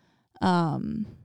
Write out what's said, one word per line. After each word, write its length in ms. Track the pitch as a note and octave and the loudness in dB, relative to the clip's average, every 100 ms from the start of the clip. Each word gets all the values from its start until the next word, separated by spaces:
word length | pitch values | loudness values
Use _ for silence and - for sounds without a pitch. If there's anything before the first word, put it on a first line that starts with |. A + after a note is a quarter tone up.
| _ _ _ - | _ _ _ -2
Um, 640 | F#3+ F3 E3 C3+ - - G#3+ - | 2 2 2 0 -4 -4 -6 -10